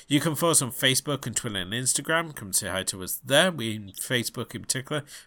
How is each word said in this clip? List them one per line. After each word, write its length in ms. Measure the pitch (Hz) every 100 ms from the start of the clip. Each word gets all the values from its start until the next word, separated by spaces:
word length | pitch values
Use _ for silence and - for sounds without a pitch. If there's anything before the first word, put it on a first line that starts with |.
| -
You 100 | 143
can 160 | 170 147
follow 160 | 170
us 100 | 147
on 100 | 123
Facebook 540 | - 135 131 - 135 131
and 80 |
Twitter 220 | 104 120 98
and 120 | 87
Instagram. 640 | 117 127 - 143 165 165 143
Come 160 | 101
say 160 | 92 98
hi 160 | 92
to 200 | 92 98
us 180 | 90 -
there. 300 | 123 139 185
We, 220 | 160 113 107
in 140 | 101
Facebook 600 | - - 127 113 - 113
in 100 | 107
particular, 400 | - 131 127 151 147 -